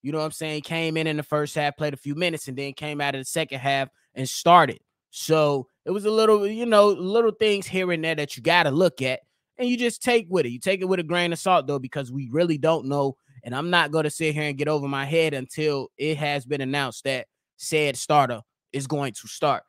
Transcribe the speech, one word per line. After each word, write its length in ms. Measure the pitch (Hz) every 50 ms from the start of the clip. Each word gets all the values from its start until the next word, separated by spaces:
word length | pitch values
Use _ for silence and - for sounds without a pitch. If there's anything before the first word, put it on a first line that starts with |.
You 100 | - 143
know 80 | 151 156
what 60 | 151
I'm 60 | 156
saying? 300 | - - 160 156 151 151
Came 340 | 147 - 165 165 165 160 156
in 120 | 160 160
in 100 | 160 151
the 60 | 151 147
first 320 | _ 151 151 147 147 -
half, 200 | 160 147 147 139
played 180 | - 156 151 143
a 40 |
few 180 | 131 - 147 143
minutes, 320 | 156 175 175 160 147 -
and 100 | - 127
then 160 | 131 139 139 131
came 280 | - 151 151 151 147
out 140 | 143 143 135
of 60 | 135
the 40 | 131
second 340 | - - 165 160 - 139 135
half 300 | 127 139 139 135 135 131 _ _ _ _ _
and 160 | - 131 127
started. 500 | - - - 170 175 180 156 131 - - _ _ _ _ _ _
So 580 | - - - - 156 156 151 147 143 139 131 _ _ _ _
it 60 | -
was 140 | 180 208 196
a 60 | 214
little, 360 | 220 220 220 220 214 208 202
you 200 | 202 220 226 240
know, 220 | 233 220 208 208 208
little 420 | 196 - 180 185 202 226 233 220
things 340 | 202 _ 220 214 202 202 -
here 260 | - - 190 185 180
and 120 | 175 160 156
there 120 | 160 160
that 220 | 151 147 135 -
you 60 | 135 110
gotta 280 | 160 165 175 165 147
look 300 | 131 156 185 175 - -
at, 200 | 131 127 131 - _ _ _ _ _ _ _
and 100 | - 254
you 80 | 247 247
just 260 | 233 247 240 - -
take 260 | - 254 240 233 208 170
with 160 | 185 180 143
it. 60 | 120
You 80 | 120 123
take 220 | - 190 196 190
it 60 | 185
with 120 | 185 190 180
a 40 | 165
grain 300 | 151 170 175 175 170 170
of 60 | 160
salt, 280 | - 190 185 165 143
though, 120 | 131 143 135
because 320 | 127 127 - 151 135 120
we 180 | 127 139 135 117
really 280 | 120 156 175 170 160 143
don't 260 | 127 160 165 151 -
know, 320 | 135 139 143 139 139 131 _ _ _ _ 123 -
and 100 | 117 123
I'm 160 | 135 156 175
not 220 | 180 175 160 147
gonna 200 | 151 160 151 151
sit 240 | - - 165 156 147
here 80 | 151 151
and 140 | 147 139
get 120 | 135 147 151
over 180 | 156 147 139
my 160 | 139 139 135 139
head 300 | 139 160 165 165 156 143
until 560 | 135 127 - - 160 156 151 143 139 123 - _
it 200 | - 139 156 160
has 280 | 143 156 147 143 143 120
been 160 | 123 147 139
announced 420 | 135 131 139 143 139 127 110 - -
that 240 | 139 135 127 113 _ _ _ _ _ _
said 400 | _ - - 160 156 151 143 131
starter 440 | - - - 151 147 139 123 123 107 - _ _ _ _ _
is 160 | - 139 135
going 260 | 127 147 143 139 143 -
to 140 | - -
start. 360 | 107 - - - 147 131 101 _